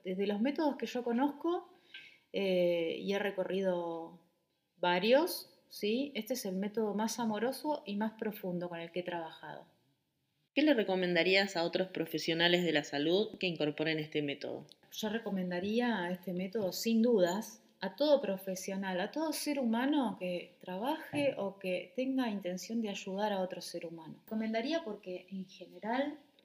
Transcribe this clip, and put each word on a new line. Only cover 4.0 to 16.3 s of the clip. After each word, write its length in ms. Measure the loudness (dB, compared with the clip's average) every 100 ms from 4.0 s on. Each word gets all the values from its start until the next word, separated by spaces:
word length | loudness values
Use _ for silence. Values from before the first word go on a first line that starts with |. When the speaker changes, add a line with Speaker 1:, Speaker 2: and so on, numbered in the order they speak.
| -8 -14 _ _ _ _ _ 0
Speaker 1:
varios, 760 | 2 4 6 6 6 -2 -10 _ _
¿sí? 440 | -4 0 0 -2
Este 200 | -4 -4
es 100 | -4
el 120 | -2 -2
método 380 | -2 -2 0
más 240 | 0 -2 0
amoroso 640 | -2 0 -2 -2 -2 -4 -4
y 100 | -2
más 160 | -2
profundo 560 | -2 -6 -4 -4 -4 -4
con 100 | -6
el 140 | -6
que 80 | -6
he 20 |
trabajado. 640 | -4 -6 -8 -12 -14 -14 -16 _ _ _ _ _ _ _ _
Speaker 2:
¿Qué 80 | 2
le 120 | 4
recomendarías 840 | 4 4 2 4 4 6 6 4 0
a 80 |
otros 240 | 0 0 -2
profesionales 760 | -4 -4 -2 0 4 6 6
de 80 | 4
la 120 | 2
salud 520 | 2 0 2 4 2 -2
que 80 | -4
incorporen 520 | 0 -2 0 0 0
este 240 | -2 -2
método? 440 | -2 -4 -6 -8 -10 -20 -18
Speaker 1:
Yo 160 | -6 -4
recomendaría 1000 | -4 -4 -4 -2 -2 0 0 2 0 -2
este 220 | -4 -4